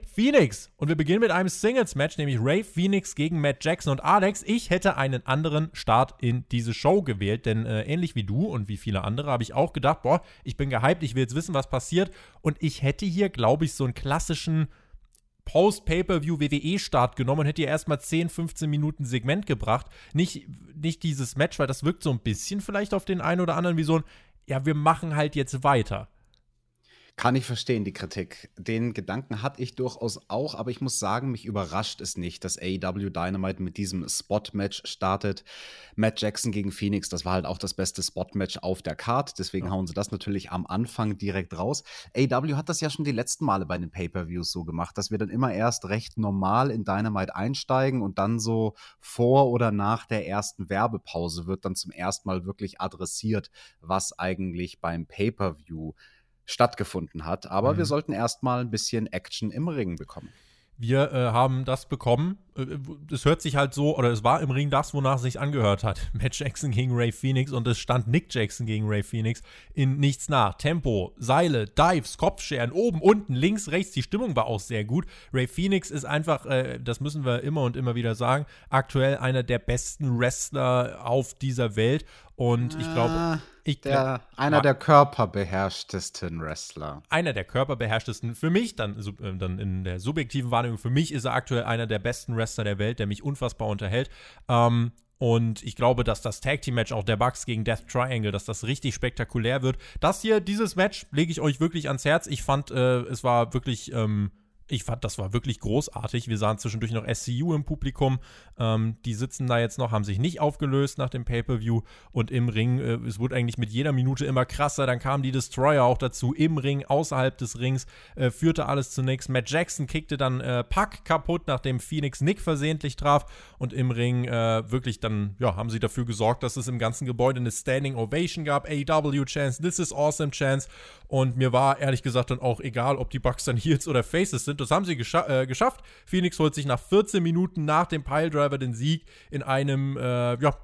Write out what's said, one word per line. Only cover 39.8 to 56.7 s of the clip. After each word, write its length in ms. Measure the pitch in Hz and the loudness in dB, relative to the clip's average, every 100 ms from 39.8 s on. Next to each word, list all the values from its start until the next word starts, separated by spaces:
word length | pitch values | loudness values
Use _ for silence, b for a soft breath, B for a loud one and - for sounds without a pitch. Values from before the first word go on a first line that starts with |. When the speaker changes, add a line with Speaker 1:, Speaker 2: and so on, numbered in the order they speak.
| 87 | -2
Speaker 2:
sie 60 | |
das 180 | 80 101 | -4 -4
natürlich 400 | 101 - 98 - | -4 -4 -6 -4
am 120 | 90 - | -8 -4
Anfang 500 | 92 117 - 107 98 | -4 -4 -2 -4 -2
direkt 400 | 101 95 87 82 | -4 -4 -4 -4
raus. 240 | 101 147 - B B | -4 -4 -8 B B
A 60 | 123 | 0
E 100 | 131 | 2
W 240 | 127 151 | 2 0
hat 140 | 143 156 | -4 -2
das 120 | 170 | -4
ja 80 | 156 | -4
schon 160 | - | -2
die 60 | 147 | -2
letzten 360 | 117 120 - 147 | -2 -2 -2 0
Male 200 | 95 80 | 0 0
bei 120 | 90 | -4
den 120 | 87 | -6
Pay-Per-Views 600 | - 87 95 85 87 85 | -6 -6 -4 -6 -6 -6
so 100 | 90 | -6
gemacht, 340 | 82 82 87 - | -6 -4 -4 -6
dass 140 | 98 | -4
wir 80 | 107 | -4
dann 120 | 104 | -2
immer 220 | 110 131 | 0 0
erst 340 | 95 117 117 92 | 2 0 0 -4
recht 320 | 107 - - | -4 -4 -4
normal 520 | 107 98 95 113 139 | -2 0 2 2 2
in 140 | 113 | -2
Dynamite 500 | 101 98 110 101 95 | -2 -2 0 -2 -4
einsteigen 640 | - 110 135 - 131 135 131 | -4 -4 -4 0 2 2 0
und 200 | 98 - | -2 0
dann 180 | 101 117 | 0 0
so 380 | 110 113 110 - B B | 0 0 0 -4 B B
vor 480 | - - 120 135 131 | -14 2 6 6 6
oder 240 | 120 117 | 4 2
nach 340 | 104 101 113 - | 2 0 0 -2
der 220 | 107 82 | -4 -2
ersten 400 | 101 - - 90 | -2 -4 -8 -4
Werbepause 800 | 98 113 107 - 82 87 82 85 | 0 0 -2 -6 -4 -4 -4 -6
wird 160 | 95 | -4
dann 100 | 95 | -4
zum 160 | 92 - | -6 -8
ersten 380 | - 90 - 101 | -6 -6 -4 -4
Mal 180 | 92 90 | -4 -6
wirklich 340 | - 98 - | -8 -8 -6
adressiert, 680 | 95 87 90 - 107 104 - B B B | -8 -6 -8 -6 -2 -2 -4 B B B
was 360 | 82 95 - - | -4 -4 -4 -4
eigentlich 640 | 90 92 92 85 90 - | -4 -2 -4 -6 -8 -6
beim 260 | 85 85 78 | -6 -6 -8
Pay-Per-View 880 | - 107 113 98 76 76 80 78 - b b b _ - | -2 -2 0 -4 -4 -12 -10 -10 -12 b b b _ -12
stattgefunden 760 | - 120 | 0 0